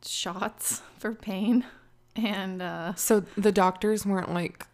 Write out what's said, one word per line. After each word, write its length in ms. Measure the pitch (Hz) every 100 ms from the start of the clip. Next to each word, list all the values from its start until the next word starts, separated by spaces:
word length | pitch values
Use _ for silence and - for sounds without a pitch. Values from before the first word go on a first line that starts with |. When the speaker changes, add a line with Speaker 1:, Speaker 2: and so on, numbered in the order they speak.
Speaker 1:
shots 800 | - - - 180 214 - - - -
<laughs> 80 | -
for 160 | 214
pain. 500 | 220 - 190 214 247 - - _ _ _
And, 460 | - 220 196 190 185
uh, 340 | 180 170 170
Speaker 2:
So 260 | 170 - 214 - -
the 140 | 208
doctors 520 | 202 185 185 214 214
weren't 300 | 202 190 -
like, 320 | 175 170 - -